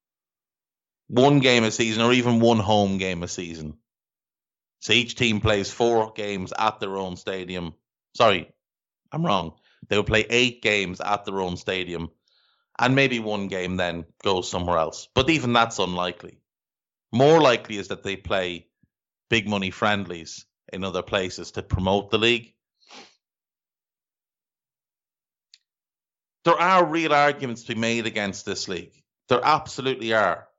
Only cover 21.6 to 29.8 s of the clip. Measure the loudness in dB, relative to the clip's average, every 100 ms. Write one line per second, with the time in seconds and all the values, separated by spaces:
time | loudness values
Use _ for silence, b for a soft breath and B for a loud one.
21.6 | -6 -4 0 0 0 0 0 0 -6 _
22.6 | _ _ B B B B _ _ _ _
23.6 | _ _ _ _ _ _ _ _ _ _
24.6 | _ _ _ _ _ _ _ _ _ _
25.6 | _ _ _ _ _ _ _ _ 2 4
26.6 | 4 4 4 2 2 4 4 2 -6 -8
27.6 | -6 -2 0 0 -2 -4 -4 -6 -8 -8
28.6 | -6 -8 -10 _ _ _ -2 0 2 0
29.6 | -2 -8